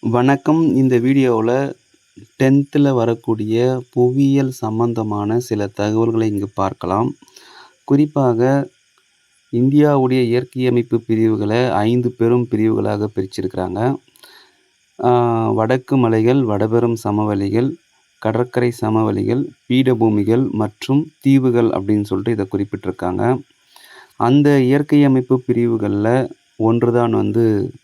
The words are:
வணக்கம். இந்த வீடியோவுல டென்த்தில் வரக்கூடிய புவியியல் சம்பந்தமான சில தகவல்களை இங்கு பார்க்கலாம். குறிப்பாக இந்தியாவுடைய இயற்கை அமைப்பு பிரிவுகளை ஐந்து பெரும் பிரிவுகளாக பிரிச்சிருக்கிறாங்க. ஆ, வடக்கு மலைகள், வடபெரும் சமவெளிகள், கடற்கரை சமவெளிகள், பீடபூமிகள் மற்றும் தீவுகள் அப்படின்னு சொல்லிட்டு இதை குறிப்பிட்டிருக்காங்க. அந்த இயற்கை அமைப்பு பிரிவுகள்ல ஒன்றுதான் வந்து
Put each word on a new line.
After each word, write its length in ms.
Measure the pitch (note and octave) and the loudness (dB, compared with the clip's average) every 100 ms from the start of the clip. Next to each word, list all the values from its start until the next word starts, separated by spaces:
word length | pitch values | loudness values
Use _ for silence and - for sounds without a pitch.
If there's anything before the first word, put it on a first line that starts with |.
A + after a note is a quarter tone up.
| - | 0
வணக்கம். 640 | B2 B2+ C#3 - D#3 E3 C3 | 2 2 0 0 0 2 2
இந்த 240 | C3 B2+ | 2 2
வீடியோவுல 720 | A#2+ C#3 B2+ A#2 A2+ B2+ C#3 - _ _ _ - G#2+ _ | 2 2 2 0 0 -2 -2 -8 _ _ _ -20 -20 _
டென்த்தில் 500 | C3 C#3 C#3 D3 C#3+ | 2 2 0 0 2
வரக்கூடிய 880 | C3 A2+ A2+ - A2+ G#2+ A2+ B2+ B2+ B2 | 2 0 -2 -4 -4 -2 0 0 -2 -6
புவியியல் 600 | - B2 C3 C#3 C#3 C3+ | 0 0 2 0 2 -2
சம்பந்தமான 880 | B2+ A2 A2 A#2+ A#2 G#2+ G#2 G#2 A#2 | -4 -8 -2 -2 -2 -4 -4 -2 -2
சில 280 | B2 G#2 G2+ | -2 -4 -6
தகவல்களை 640 | - G#2 A2 A2+ A#2 A2+ | -4 -2 0 0 0 -2
இங்கு 180 | G2+ G2 | -4 -8
பார்க்கலாம். 640 | - G2 - F2 F#2+ B2 - _ - - - - _ | -4 -6 -4 -4 -2 -2 -4 _ -20 -20 -20 -20 _
குறிப்பாக 840 | - C#3+ D3 D3 C3 A2+ B2+ C#3 C#3 _ _ _ _ _ _ _ _ | -2 0 2 0 0 2 2 0 -2 _ _ _ _ _ _ _ _
இந்தியாவுடைய 680 | A#2+ B2+ D3 D3 C#3+ C3 C3 | -2 2 4 4 4 2 0
இயற்கை 460 | A#2+ A#2 B2+ B2+ B2+ | 0 -2 -4 -4 -2
அமைப்பு 320 | B2 A#2 A#2+ | 0 0 -4
பிரிவுகளை 680 | A2+ A2+ A2+ G#2+ G2+ A2+ B2 | -2 0 0 0 0 0 0
ஐந்து 420 | F2+ G#2+ B2 B2 | 0 0 0 -2
பெரும் 360 | B2 A2+ B2 A#2 | 0 0 0 0
பிரிவுகளாக 560 | A2 A2 A2 G#2 G#2 G#2 G#2+ | 0 0 0 -2 -4 -4 -6
பிரிச்சிருக்கிறாங்க. 800 | F#2+ - F#2 - F#2 F#2 B2 C#3 _ _ - - _ _ _ _ _ _ | -8 -6 -8 -6 -6 -2 -2 -4 _ _ -20 -20 _ _ _ _ _ _
ஆ, 480 | B2 B2 A#2+ A#2 A2+ | 0 2 0 -2 -2
வடக்கு 460 | G#2+ A2 B2+ B2+ C3+ | 0 0 -2 0 0
மலைகள், 460 | A#2+ A2+ A2 C3+ | 2 2 2 2
வடபெரும் 520 | B2 G#2 G#2+ A#2 A#2 A2+ | 0 -2 0 0 0 -2
சமவெளிகள், 800 | G#2 G#2 G#2+ G2+ G2 G#2+ B2+ E3 _ _ _ _ | -4 -2 -2 -2 -2 -2 -2 -6 _ _ _ _
கடற்கரை 520 | A2 A2+ B2 B2 B2 | -4 -2 -2 -2 -2
சமவெளிகள், 760 | A#2+ A#2 A2 A2 G2+ G#2 A#2+ D3 - _ | -2 -2 0 0 -2 -2 -2 -4 -10 _
பீடபூமிகள் 800 | B2 C3 A#2+ A2+ G#2 G2+ A#2 C3+ | 0 2 2 2 0 0 0 0
மற்றும் 600 | G#2 G#2+ - - C3+ D#3 _ | -2 -6 -8 -2 -2 -2 _
தீவுகள் 460 | - C3+ B2+ A#2+ A#2 | 2 4 4 2 0
அப்படின்னு 360 | - G2 G#2+ | 0 0 -2
சொல்லிட்டு 280 | G#2 G2 G#2+ | 0 -4 -2
இதை 140 | A2+ F#2+ | -4 -4
குறிப்பிட்டிருக்காங்க. 960 | G2 G2+ F#2+ F#2 F2+ F2 F#2 G#2 B2+ - _ _ - - - - _ | -4 -6 -6 -8 -6 -6 -2 0 -2 -6 _ _ -20 -20 -20 -20 _
அந்த 460 | A#2 C#3 C#3+ C#3+ | 2 4 4 4
இயற்கை 420 | B2+ C#3+ D3 D3 | 4 2 2 2
அமைப்பு 400 | C#3 C3 B2+ C3 B2+ | 4 2 0 -2 0
பிரிவுகள்ல 800 | A#2 A#2+ A2+ G2+ G2+ G#2+ B2+ C3 - _ _ | -2 0 0 -2 0 2 0 -2 -8 _ _
ஒன்றுதான் 560 | A2 A#2 A#2+ A#2+ B2 | 0 2 2 2 2
வந்து 640 | G#2+ G#2 A2 A2+ G#2 G2 - | 0 0 0 0 0 -4 -10